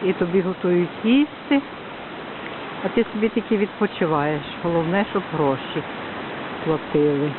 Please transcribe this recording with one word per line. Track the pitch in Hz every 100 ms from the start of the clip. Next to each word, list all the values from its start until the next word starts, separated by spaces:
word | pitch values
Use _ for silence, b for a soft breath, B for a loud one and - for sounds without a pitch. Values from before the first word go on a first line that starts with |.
і | 190
тобі | 185 175 185
готують | 180 180 180 175 175 -
їсти, | 220 262 294 - - 277 - - - - - - - - - - - - 185
а |
ти | - 226
собі | 214 220
тільки | 233 202 214
відпочиваєш. | 202 - 208 - 170 156 147 151 143 -
Головне, | 170 170 165 190 202
щоб | 202 180
гроші | 156 143 135 - - - - - - - - - -
платили. | - 156 - 156 147 143 147